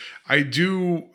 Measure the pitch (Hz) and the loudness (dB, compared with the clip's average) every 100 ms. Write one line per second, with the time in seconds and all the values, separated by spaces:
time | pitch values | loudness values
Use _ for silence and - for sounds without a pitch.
0 | - - - 143 139 127 180 190 180 170 | -16 -14 0 0 2 0 0 2 0 0
1 | - | -2